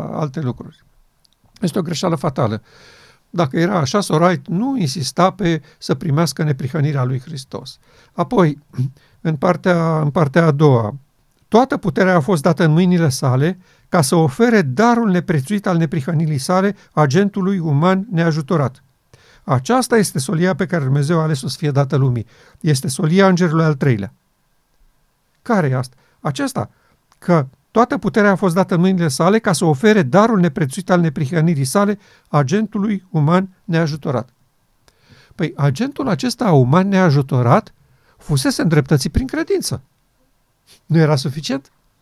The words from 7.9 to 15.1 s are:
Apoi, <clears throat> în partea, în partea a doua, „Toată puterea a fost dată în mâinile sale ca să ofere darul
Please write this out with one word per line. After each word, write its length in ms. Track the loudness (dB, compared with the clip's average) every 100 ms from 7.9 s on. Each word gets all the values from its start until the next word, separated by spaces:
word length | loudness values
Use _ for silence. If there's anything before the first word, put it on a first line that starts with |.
| _ _
Apoi, 460 | -8 -2 2 2 0 _ -6 -6
<clears throat> 300 | -8 _ _
în 160 | -6 0
partea, 640 | 0 0 0 0 0 0
în 100 | 0
partea 360 | 0 0 2 2
a 40 |
doua, 440 | 4 4 4 0 -8 _ _ _ _ _
„Toată 280 | 2 2 -2
puterea 400 | -2 0 2 2
a 40 |
fost 220 | 2 0
dată 220 | 2 2
în 60 | 2
mâinile 380 | 4 4 4 2
sale 500 | 0 0 0 0 -4 _ _ _
ca 120 | 0
să 140 | 2
ofere 480 | 2 2 2 0 0
darul 480 | -2 0 2 2 0